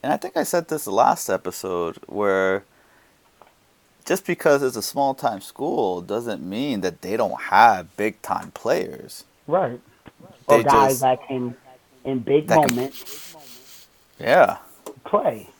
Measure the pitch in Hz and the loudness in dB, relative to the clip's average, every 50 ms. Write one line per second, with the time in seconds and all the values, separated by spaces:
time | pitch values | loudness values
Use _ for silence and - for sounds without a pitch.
0 | - - - 208 - 370 _ 339 294 - - 175 165 - - 156 - - 95 104 | 0 -2 -2 -2 -4 -6 _ -4 -2 0 -2 -2 -2 -2 -6 -6 -4 -2 2 4
1 | 123 - 117 - - - 98 95 _ 90 - - - 95 90 87 85 82 - - | 4 4 2 0 -2 -4 -4 -4 _ -6 -10 -8 -8 -6 -4 -2 -4 -4 -6 -10
2 | - - - 101 104 101 95 95 95 95 95 101 101 _ _ _ _ _ _ _ | -18 -12 -6 -2 0 2 2 2 2 0 0 -2 -4 _ _ _ _ _ _ _
3 | _ _ _ _ _ _ _ _ - _ _ _ _ _ _ _ _ _ _ _ | _ _ _ _ _ _ _ _ -20 _ _ _ _ _ _ _ _ _ _ _
4 | _ - - 190 - - 175 - - 160 143 139 143 131 120 113 98 - - 143 | _ -4 -4 -4 -2 -4 -6 0 4 4 4 4 2 -2 -2 -4 -8 -6 -4 -2
5 | 139 135 135 - - 127 110 98 - - - - 131 156 - 170 120 95 90 90 | -2 -2 -2 -2 -4 -4 -4 -4 -12 -16 -12 -8 -6 -4 -2 0 0 -2 -2 -4
6 | 90 92 104 113 120 117 104 76 71 90 98 113 135 147 127 101 92 92 82 _ | -6 -6 -6 -6 -4 -6 -8 -8 -8 -10 -8 -6 -4 -4 -4 -2 -4 -4 -6 _
7 | - 87 104 113 113 98 - - - - 92 98 113 117 107 92 90 82 _ - | -8 -6 -2 -2 -2 -2 -2 -6 -6 2 6 8 8 8 6 2 -4 -12 _ -4
8 | 104 110 - _ - - 95 95 - - _ - - 113 143 - - - - - | -4 -4 -4 _ -8 -6 -6 -6 -6 -10 _ -8 -2 -2 -2 0 -2 -6 -10 -14
9 | - - - - - _ _ _ _ - 151 185 185 123 120 120 _ _ _ _ | -16 -18 -18 -20 -20 _ _ _ _ -2 -2 0 0 -2 -6 -10 _ _ _ _
10 | _ - _ _ - - - _ _ - 143 139 113 131 139 139 135 135 135 123 | _ -20 _ _ -20 -20 -20 _ _ 4 4 4 6 6 6 6 6 4 2 0
11 | 131 131 131 127 - - 135 131 123 123 123 _ _ - - _ _ _ _ _ | 0 0 0 0 -4 -8 -6 -6 -6 -6 -8 _ _ -20 -20 _ _ _ _ _
12 | _ 131 135 127 110 - 139 151 151 - - 214 147 - 117 120 127 135 - - | _ -6 -4 -4 -2 2 2 2 2 4 4 4 4 2 0 -2 -4 -6 -8 -12
13 | - - - - - - - 156 - - - - - - - - - _ _ _ | -16 -16 -16 -16 -16 -18 -20 -20 -20 -20 -20 -20 -20 -20 -20 -20 -20 _ _ _
14 | _ _ _ _ - 113 135 180 151 - - - - - - _ _ - - - | _ _ _ _ 0 4 6 6 6 4 4 -4 -12 -20 -20 _ _ -18 -18 -16
15 | _ - - 208 277 190 120 107 101 - - | _ -2 -2 0 0 0 -2 -4 -14 -20 -20